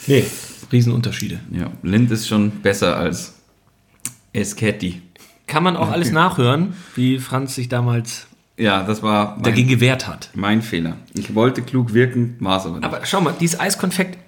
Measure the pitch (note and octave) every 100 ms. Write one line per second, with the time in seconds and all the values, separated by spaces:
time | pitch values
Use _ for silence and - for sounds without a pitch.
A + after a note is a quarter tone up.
0 | - C3+ - - - - - B2 A#2+ B2
1 | A2+ - G#2 F2 - F2+ E2 - E2 G#2
2 | B2 G#2+ - G#2+ G#2 G#2 G2+ G2 F2+ -
3 | E2 F2 - - _ _ _ _ _ _
4 | - - _ A#2+ G2+ - G#2+ G2+ F2+ E2+
5 | - _ - _ - D#3 F3+ F3 D#3+ E3+
6 | D3+ D#3+ F3+ F3 A#2+ C#3+ F#3+ - - -
7 | B2+ C3 B2+ C3 C3+ C3 A#2+ B2 B2 A#2
8 | A2 - - _ _ - A2 G2 F#2+ G#2+
9 | G#2+ G#2 G#2 - A#2+ A2+ B2+ B2+ B2 B2+
10 | - - - - G2+ A2 A2 E2+ E2 D#2+
11 | - - G#2 G#2+ B2 C3 A#2+ C3 A#2 A2
12 | B2+ B2 A#2+ - F#2+ F#2+ F2+ F2 - -
13 | - F#3+ D3 - E3+ - F#3+ - F#3 F#3+
14 | F3+ -